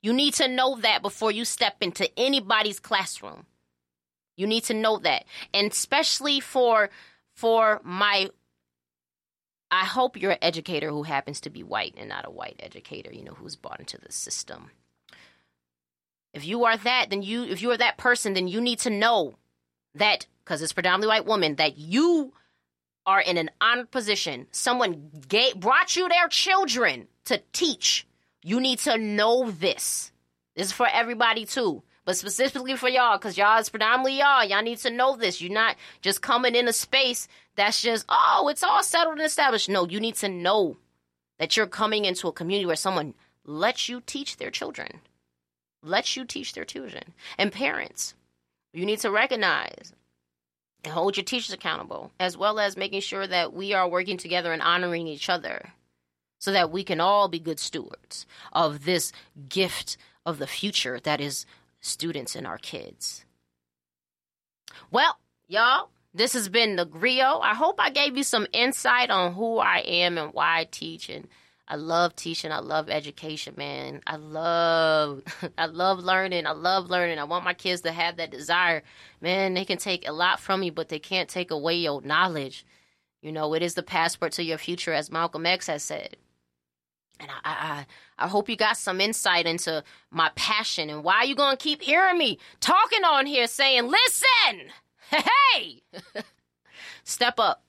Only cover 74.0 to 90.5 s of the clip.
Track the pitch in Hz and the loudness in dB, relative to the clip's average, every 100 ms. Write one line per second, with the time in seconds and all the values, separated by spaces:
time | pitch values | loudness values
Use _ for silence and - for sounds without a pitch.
74 | - 156 156 156 165 170 170 165 160 156 | -8 -10 -10 -6 0 2 4 4 4 4
75 | 147 139 - - 170 - 165 165 185 185 | 2 -2 -12 -10 -8 -4 -4 0 0 2
76 | 180 185 190 175 151 156 170 190 180 180 | 0 0 0 -2 -2 -2 0 0 0 0
77 | 175 160 147 175 180 180 185 175 170 160 | 0 -2 -4 -2 -2 -2 -2 -2 -2 -2
78 | 170 170 165 123 147 170 175 160 - - | -2 -2 -8 -8 -2 2 2 0 -4 -20
79 | - _ 165 185 196 185 190 185 202 180 | -20 _ -2 0 0 -2 -2 -4 -4 -4
80 | 160 151 180 - - 190 180 156 160 151 | -4 0 2 2 0 -2 -2 -6 -8 -10
81 | - 190 170 185 175 156 151 175 165 143 | -4 -4 -4 -6 -6 -4 -2 -2 -2 -4
82 | 131 156 185 156 135 - - _ _ _ | -2 2 2 0 -8 -10 -20 _ _ _
83 | _ _ 156 156 151 160 170 175 170 175 | _ _ -12 -6 -2 0 -2 -4 -4 0
84 | 165 - 170 - 165 156 - 175 - 160 | 0 0 -4 -4 -4 -6 -6 -6 -2 -2
85 | 151 160 170 160 170 180 - 151 - 151 | -2 -2 -2 0 0 0 -2 -6 -6 -10
86 | - - _ _ _ _ _ _ _ _ | -12 -18 _ _ _ _ _ _ _ _
87 | _ - - - - 156 156 147 135 - | _ -20 -16 -10 -8 -6 -6 -8 -10 -18
88 | - - 165 202 202 226 214 - - 185 | -20 -4 0 0 0 0 2 2 -2 0
89 | 208 220 196 175 165 170 170 160 - - | 0 0 2 2 2 0 -2 -4 -6 -16
90 | _ 165 160 - - | _ 0 0 0 0